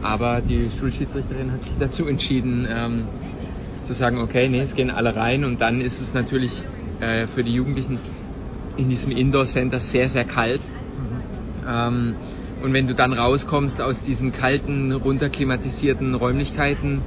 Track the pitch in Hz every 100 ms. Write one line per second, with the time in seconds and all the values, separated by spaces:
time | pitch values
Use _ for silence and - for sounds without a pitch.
0 | 107 107 120 120 117 120 113 - 135 -
1 | 139 139 127 131 131 127 - - 139 -
2 | 156 127 - 131 123 123 123 113 117 117
3 | 110 - - - - - - - - 120
4 | 123 120 117 127 131 127 135 - 127 -
5 | 117 107 113 135 139 117 113 120 127 -
6 | 127 127 120 135 123 - - - - -
7 | 117 113 113 - 120 120 131 135 123 120
8 | 85 - - - - - - - 131 123
9 | 135 127 131 139 131 131 127 127 - 127
10 | 123 123 120 - 117 135 - - - -
11 | 120 123 - - - - 127 117 120 123
12 | 117 110 - - - - 135 135 131 120
13 | 127 123 120 139 - 147 139 - 127 123
14 | - 123 131 - 131 139 143 143 135 131
15 | 131 135 143 - 135 127 135 123 143 131
16 | 131 127 123 131 139 - 143 143 143 139